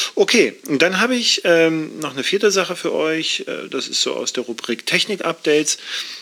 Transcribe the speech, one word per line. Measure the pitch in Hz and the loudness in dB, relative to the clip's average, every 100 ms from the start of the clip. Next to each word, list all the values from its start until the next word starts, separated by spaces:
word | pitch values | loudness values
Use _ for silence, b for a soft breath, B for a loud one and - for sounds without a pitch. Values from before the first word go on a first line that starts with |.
| B | B
Okay, | - 196 240 135 - - | 2 4 4 4 0 -2
und | 143 | 2
dann | 170 185 | 2 2
habe | 233 247 | 0 0
ich, | 226 - | 0 2
ähm, | 196 165 165 160 156 - | 4 4 4 2 -4 -6
noch | 151 | -8
eine | 135 | -4
vierte | 123 202 208 | -2 2 2
Sache | 190 180 175 | 2 0 -2
für | 170 | -2
euch. | 165 156 160 160 - - | 0 0 0 -2 -4 -6
Äh, | - - | -8 -6
das | 135 127 | -6 -4
ist | 127 | -2
so | - | 0
aus | 131 120 | -2 -4
der | - | -4
Rubrik | 120 117 - 113 - | -4 -6 -4 -4 0
Technik-Updates. | 180 - 196 - 165 - 151 151 - B B B B | 0 0 -2 -4 -2 2 2 2 -4 B B B B